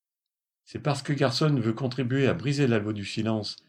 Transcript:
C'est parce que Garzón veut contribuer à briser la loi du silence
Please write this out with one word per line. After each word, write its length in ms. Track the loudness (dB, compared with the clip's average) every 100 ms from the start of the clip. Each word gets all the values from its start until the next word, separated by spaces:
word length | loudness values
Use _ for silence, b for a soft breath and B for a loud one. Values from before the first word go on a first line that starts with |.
| _ _ _ _ _ _
C'est 160 | -14 -6
parce 220 | -4 -4
que 100 | -4
Garzón 480 | 0 2 2 2 2
veut 120 | 0
contribuer 540 | -2 -2 -2 -2 2 2
à 80 |
briser 320 | 2 0 2 2
la 140 | 2
loi 120 | 0
du 120 | -4
silence 520 | -6 -4 -2 -2 -4 -10